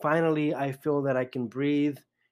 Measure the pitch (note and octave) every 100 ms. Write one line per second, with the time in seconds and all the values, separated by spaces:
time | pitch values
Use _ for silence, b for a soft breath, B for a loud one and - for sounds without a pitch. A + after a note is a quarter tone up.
0 | D#3 D#3+ E3 D#3 D3+ C3 C#3 C#3 D#3 C#3+
1 | C#3 B2+ B2+ C3 A#2+ B2+ C#3+ D3 D3 C#3
2 | _ _ _